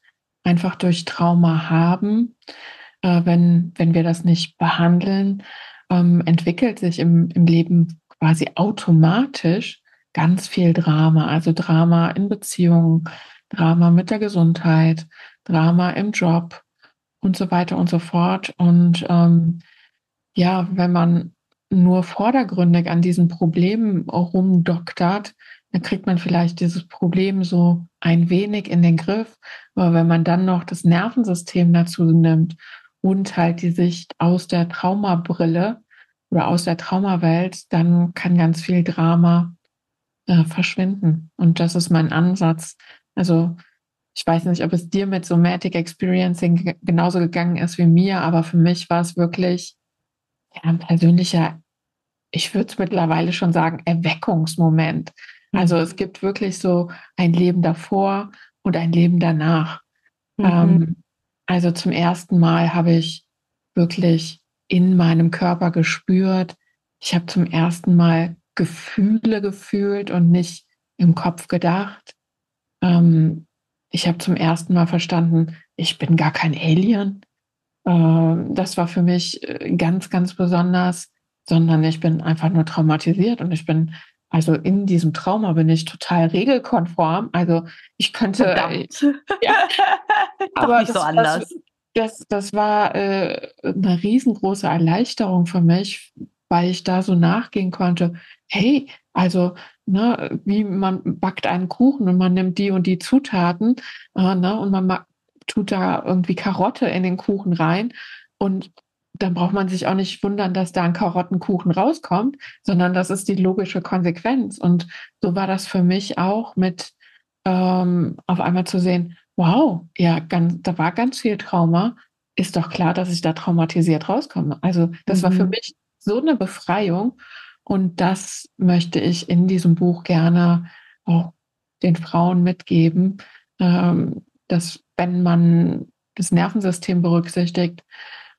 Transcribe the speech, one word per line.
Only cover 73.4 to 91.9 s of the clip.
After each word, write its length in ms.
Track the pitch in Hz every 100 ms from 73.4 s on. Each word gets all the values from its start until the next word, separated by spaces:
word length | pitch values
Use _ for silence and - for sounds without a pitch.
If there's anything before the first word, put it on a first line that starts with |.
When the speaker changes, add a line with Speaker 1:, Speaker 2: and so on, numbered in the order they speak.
| - _ _ _ _
Speaker 1:
ich 160 | 170 175
habe 100 | 170
zum 180 | - 170
ersten 380 | 165 165 -
Mal 140 | 175 170
verstanden, 680 | 175 - 170 165 165 160 - _ -
ich 220 | 165 -
bin 160 | 151 165
gar 140 | 156
kein 220 | - 165 -
Alien. 640 | 165 160 202 208 196 196 _ _ _ _ _ _ -
Ähm, 680 | 175 160 165 160 170 - 190
das 220 | 190 -
war 100 | 170
für 160 | 180
mich, 440 | 175 175 - - -
äh, 280 | - - 175
ganz, 320 | 165 185 -
ganz 240 | 185 180 -
besonders, 760 | 175 175 180 180 180 175 - _ _ _ -
sondern 360 | 165 165 160
ich 160 | 160 160
bin 220 | 165 160
einfach 280 | 160 160 160
nur 160 | 170 160
traumatisiert 760 | - 156 156 165 190 214 233
und 100 | 180
ich 140 | 160 160
bin, 280 | 160 160 160 - _ _
also 240 | 165 165
in 320 | 160 170 196 196
diesem 280 | 175 160
Trauma 400 | 160 185 214 202
bin 160 | 160 160
ich 160 | 165 165
total 420 | - - 175 165
regelkonform. 1040 | 180 262 247 - 226 170 175 160 180 226
Also 320 | 175 170 165 165 - - -
ich 160 | -
könnte, 300 | - 226 196 196
Speaker 2:
Verdammt. 560 | 175 165 180 - - 285 285 - 392
Speaker 1:
ja. 260 | 453 427 359 - 392 392 -
Speaker 2:
<laughs> 520 | 415 392 - 381 -
Doch 0 |
Speaker 1:
Aber 160 | 269 240
Speaker 2:
nicht 120 | 226
so 60 | 196
Speaker 1:
das, 0 |
Speaker 2:
anders. 440 | 156 165 156 170
Speaker 1:
das, 120 | - 330 - _ _